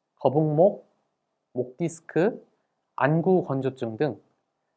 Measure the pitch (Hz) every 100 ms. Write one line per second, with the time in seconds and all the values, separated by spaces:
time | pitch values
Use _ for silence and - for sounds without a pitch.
0 | _ _ 135 135 156 151 190 - - _
1 | _ _ _ _ _ 127 123 - 170 -
2 | _ 156 190 269 - _ _ _ _ -
3 | 131 160 170 185 - 135 131 131 117 110
4 | 151 104 _ _ _ _ _